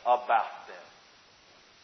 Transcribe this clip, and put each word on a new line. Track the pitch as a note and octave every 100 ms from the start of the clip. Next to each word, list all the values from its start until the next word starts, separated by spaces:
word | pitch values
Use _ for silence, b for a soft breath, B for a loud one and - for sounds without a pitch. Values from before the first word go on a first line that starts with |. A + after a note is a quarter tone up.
about | A#2 B2 - A#2 G2+ - -
them? | - - - - - - _ - - - _